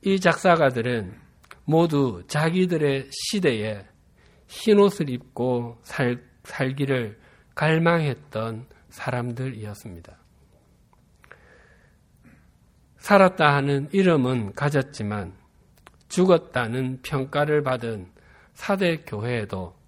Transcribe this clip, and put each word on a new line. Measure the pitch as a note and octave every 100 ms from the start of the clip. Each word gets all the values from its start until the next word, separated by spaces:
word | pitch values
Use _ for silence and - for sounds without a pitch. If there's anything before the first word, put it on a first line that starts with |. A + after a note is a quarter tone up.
이 | G3 G3
작사가들은 | F#3 E3 F#3+ E3+ C#3+ B2 A#2+ A#2+ F#2 - - _ _ - -
모두 | D#3 E3+ C#3+ C3 F#2 -
자기들의 | D3 D#3+ F3+ F#3 E3 D3 C3+ B2+
시대에 | - - G#3 F3 A2+ G#2+ G#2 G2 _ _ _ _ _ _
흰옷을 | - - G3+ G3+ G3 D3
입고 | B2 - - B2 B2 A#2+ A#2
살-, | - - B2 A#2+ - _
살기를 | - - C3 C3+ C#3 C3 A2 G#2 _ _ _
갈망했던 | - D#3 D#3+ E3 E3+ D3+ A#2+ - G#2+ A2+ A2+ B2+ - _
사람들이었습니다. | - - B2 A#2+ A#2 C3 A2+ G#2 G2+ A2 F2 E2 - _ _ _ _ _ _ _ _ _ _ _ - _ _ _ _ _ _ _ _ - _ _ _ _ _ _ _
살았다 | - G3+ F#3 F#3 D3+ C#3+
하는 | C#3 C#3 C#3+
이름은 | G3 F#3 D#3+ B2+ B2+ G2+
가졌지만 | - C#3+ C#3+ C3+ - G#2 G#2 F#2+ F#2+ _ _ _ _ - _ _
죽었다는 | - F#3 E3+ - B2+ A2+ B2 B2+ C3
평가를 | - C#3+ C3 D3 D3 D3+
받은 | C#3+ B2+ A#2 G#2+ F2+ _ _ - _
사대 | - - G3 F3 D#3+
교회에도 | - G#2 A#2 A#2+ G#2 F#2+ F2 -